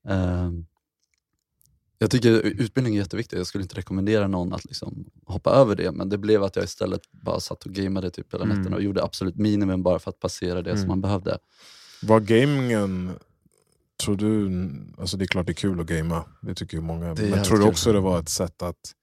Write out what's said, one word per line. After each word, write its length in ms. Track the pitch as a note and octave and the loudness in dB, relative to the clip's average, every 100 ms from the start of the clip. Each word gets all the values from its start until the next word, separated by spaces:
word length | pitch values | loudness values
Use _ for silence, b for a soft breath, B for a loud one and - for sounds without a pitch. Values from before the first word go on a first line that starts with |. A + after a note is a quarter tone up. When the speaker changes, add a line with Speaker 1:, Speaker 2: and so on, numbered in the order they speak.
| - | 0
Speaker 1:
Ehm, 580 | F#2+ F2+ F2 F2 E2+ E2 _ _ _ _ _ _ _ _ _ _ _ _ _ | 0 2 0 -2 -4 -10 _ _ _ _ _ _ _ _ _ _ _ _ _
jag 120 | G#2+ | 2
tycker 200 | B2+ A#2 | 4 6
u-, 100 | A2 G#2 G2+ | 4 2 -2
utbildning 360 | A#2 C3+ B2+ G#2 | -2 0 0 0
är 20 | |
jätteviktigt. 380 | F#2+ G2 A#2 F2+ | -2 -6 -6 -6
Jag 80 | F2+ | -6
skulle 160 | G2+ | -6
inte 140 | F#2 F2 | -8 -10
rekommendera 500 | - F#2+ G2+ G#2+ G2 | -6 -2 2 2 2
någon 240 | F#2 F2 | 0 -2
att 120 | - | -6
liksom 400 | - - - - - _ | -10 -12 -10 -12 -16 _
hoppa 260 | - F2 - | -8 -2 4
över 260 | C3+ A#2+ F2+ | 6 6 4
det, 160 | F2 | -2
men 160 | E2 F#2+ | -4 -4
det 100 | G2+ | -2
blev 240 | G#2+ G#2+ | 2 4
att 120 | G2 - | 2 -2
jag 80 | |
istället 360 | G2 - G2 F#2+ _ | -6 -4 -4 -4 _
bara 280 | - - - | -12 -6 -4
satt 240 | - - - | -6 -12 -10
och 60 | |
gameade 380 | F#2+ G2 F#2+ F2+ | -4 -2 -2 -4
typ 240 | F#2 - | -8 -10
hela 100 | F#2+ | -4
Speaker 2:
Mm. 140 | F#2+ G2+ | -2 -2
Speaker 1:
nätterna 180 | F#2+ F#2+ | -2 -2
och 60 | |
gjorde 200 | G2+ F#2+ | -2 -2
absolut 320 | - - F#2 - | -4 -4 -6 0
minimum 460 | G#2 G2+ F#2+ F#2 | 0 2 2 2
bara 160 | F2+ E2+ | 2 0
för 120 | - | -2
att 100 | - | -6
passera 420 | - - F2+ F2+ | -8 -4 -4 -4
det 80 | E2+ | -2
som 80 | G#2 | -2
Speaker 2:
Mm. 100 | F#2+ | 0
Speaker 1:
man 120 | F#2 | 0
behövde. 380 | G2 G2+ F#2+ G2 B B B B B B | 0 -2 -2 -6 B B B B B B
Speaker 3:
Var 180 | G#2 A2 | 4 4
gamingen, 920 | G#2 A2+ C#3+ C#3 B2+ A2 G2+ F#2 F2+ - _ _ _ _ _ _ _ - | 6 4 6 2 2 2 0 -2 -6 -10 _ _ _ _ _ _ _ -8
tror 120 | - G2+ | -4 0
du, 340 | G#2+ G#2+ G2 F2+ F#2 C#2+ - - | 2 2 0 -2 -4 -8 -16 -10
alltså 180 | F2+ F#2+ | -8 -4
det 80 | |
är 20 | F#2 | -2
klart 200 | F#2+ F2 | -2 -4
det 60 | |
är 20 | |
kul 260 | E2+ G2+ F2+ | -2 -2 -2
att 60 | E2 | -2
gamea, 380 | E2 E2 E2 E2 _ | -2 -2 -4 -6 _
det 120 | F#2 | -10
tycker 220 | F2+ E2 D#2+ | -10 -8 -6
ju 60 | |
många, 220 | D#2+ E2 E2+ | -6 -6 -6
Speaker 1:
Det 40 | |
är 40 | |
Speaker 3:
men 100 | D#2+ G#2+ | -2 0
Speaker 1:
jävligt 160 | G2 | 0
Speaker 3:
tror 120 | G2 A2 | 4 6
du 40 | |
Speaker 1:
kul. 60 | G#2 | 6
Speaker 3:
också 220 | E2+ - | 6 2
det 80 | G#2 | 4
var 180 | F#2 F2 | 2 0
ett 80 | E2 | -2
sätt 340 | - F2 _ | -4 -4 _
att 320 | F2+ E2+ - _ | -10 -8 -18 _